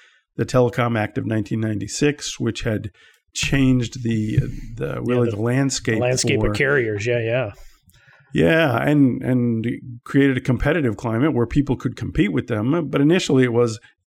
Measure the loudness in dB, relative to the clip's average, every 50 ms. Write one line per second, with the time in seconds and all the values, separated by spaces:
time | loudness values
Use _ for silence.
0 | -20 _ _ _ _ _ _ -6 -4 0 2 2 2 2 2 -2 -2 0 0 -2
1 | -2 -2 -4 -6 -4 -2 -2 -2 -2 -4 -4 -4 -4 -4 -4 -4 -6 -8 -4 0
2 | 0 0 0 -2 -8 -12 -8 -6 -4 -4 -4 -4 -4 -4 -4 -4 -4 -8 _ _
3 | _ _ _ _ _ _ -8 -6 -4 0 2 4 4 4 4 2 0 -2 -6 -6
4 | -4 -2 -2 -2 -2 0 0 0 0 0 -4 -10 -12 -12 -10 -8 -8 -6 -6 -6
5 | -2 0 0 2 2 0 0 -2 -2 0 0 0 0 0 -2 -4 -2 -2 0 0
6 | 0 0 0 0 0 0 0 0 0 0 0 0 0 2 2 0 0 0 -2 -4
7 | -2 -2 -2 -2 -2 -2 -2 -2 -2 -4 -8 -14 -20 -20 -20 _ _ _ _ _
8 | _ _ -20 _ _ _ 0 2 4 4 4 4 4 2 2 0 2 2 4 6
9 | 4 4 4 0 -2 0 0 2 2 0 0 0 -2 -4 -6 -6 -10 -14 -16 -16
10 | -10 0 2 4 4 4 2 0 0 0 0 0 2 0 0 2 0 0 -2 -2
11 | -4 -2 0 0 0 2 2 0 0 0 0 0 0 0 -2 -2 -4 -6 -6 -6
12 | -8 -4 0 0 0 0 0 -2 -2 -2 -4 -2 0 0 0 -2 -2 -2 0 2
13 | 4 4 4 2 2 2 2 4 4 4 4 2 2 2 0 -6 _ -20 _ _
14 | _